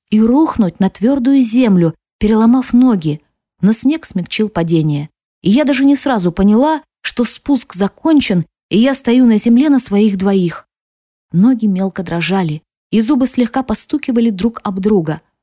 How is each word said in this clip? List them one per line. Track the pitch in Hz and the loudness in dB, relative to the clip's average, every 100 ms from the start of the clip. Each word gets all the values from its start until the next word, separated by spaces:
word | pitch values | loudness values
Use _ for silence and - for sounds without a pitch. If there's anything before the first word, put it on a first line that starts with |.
| _ | _
и | 214 | 0
рухнуть | 226 269 320 - 185 - | 2 2 0 0 -2 -2
на | 190 | -4
твёрдую | - 220 277 240 277 | -2 -2 0 2 2
землю, | 233 240 240 180 165 - _ _ | 2 0 2 2 2 -2 _ _
переломав | 208 220 226 262 247 | 0 2 4 2 2
ноги, | 240 254 196 156 151 _ _ _ _ | 2 2 2 -2 -6 _ _ _ _
но | 196 | 0
снег | 226 262 320 - | 0 0 -4 -6
смягчил | 180 165 - 214 | -8 -6 -4 -4
падение, | 175 165 165 156 143 151 _ _ _ | -4 -2 0 0 -4 -8 _ _ _
и | 190 | 0
я | 240 | 2
даже | 294 262 | 2 0
не | 277 285 | 2 2
сразу | 285 226 175 | 0 -2 -2
поняла, | 170 196 220 294 311 - _ | 0 2 2 2 -2 -6 _
что | - - | -10 -4
спуск | 233 - - 262 - | -4 -4 -2 -4 -4
закончен, | 180 196 - 320 302 - 180 156 _ _ | -6 -6 -4 0 0 2 -2 -4 _ _
и | 202 | 0
я | 254 | 0
стою | 262 - 254 247 | 0 0 2 4
на | 214 | 2
земле | 240 233 302 | 2 2 2
на | 269 | 0
своих | - 202 220 196 | 0 0 0 0
двоих. | 196 196 175 - - _ _ _ _ _ _ | -2 0 -2 -6 -16 _ _ _ _ _ _
Ноги | 165 233 240 214 | 2 2 2 -2
мелко | 185 190 190 | -2 -4 -6
дрожали, | 165 170 165 190 165 151 - _ _ | -6 -6 -2 -2 -2 -6 -12 _ _
и | 214 | -2
зубы | 220 277 254 | 0 0 0
слегка | - 233 269 | 0 -2 -2
постукивали | 262 226 - 302 - 233 233 | -4 -6 -4 -6 -2 0 0
друг | 185 226 226 | 0 -4 -4
об | 208 190 | -8 -4
друга, | 202 202 156 151 _ _ | 0 0 0 -8 _ _